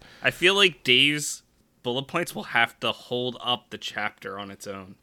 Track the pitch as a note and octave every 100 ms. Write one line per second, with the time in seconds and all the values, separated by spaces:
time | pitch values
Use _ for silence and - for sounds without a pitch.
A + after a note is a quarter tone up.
0 | - - B2+ - F3 G3 F#3+ - C3 B2+
1 | C#3+ D3 D3 - _ _ _ _ B2 B2+
2 | C3+ E3+ F3 - - A#2 A#2 - A#2 -
3 | - B2 B2+ A#2 A#2 A#2+ - G#2 - -
4 | G#2 - G2 G2 G2 G2 G#2 G2 F#2+ G2